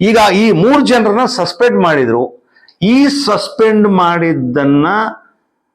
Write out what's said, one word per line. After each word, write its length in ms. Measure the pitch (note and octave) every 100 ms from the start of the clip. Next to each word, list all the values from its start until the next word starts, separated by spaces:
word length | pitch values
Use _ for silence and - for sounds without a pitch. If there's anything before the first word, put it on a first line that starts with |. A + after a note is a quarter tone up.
ಈಗ 160 | G3 A3+ G#3
ಈ 180 | F#3+ A3+
ಮೂರು 340 | D#3+ A3 C#4+ A3
ಜನರನ್ನ 400 | A#3+ G#3+ G#3 B3+
ಸಸ್ಪೆಂಡ್ 580 | - E3+ - B3 G3+
ಮಾಡಿದ್ರು. 640 | E3+ D3 A#2+ A#2 C#3 - _ _ _ -
ಈ 260 | F#3+ C4 C#4+
ಸಸ್ಪೆಂಡ್ 800 | C#4 - G3 - - A3 G#3+ G#3
ಮಾಡಿದ್ದನ್ನ, 1000 | F#3+ F3 E3+ E3+ C#3+ B2+ C#3 C#3 C#3+ D#3+ G#3 A3 - _ _ _ _ _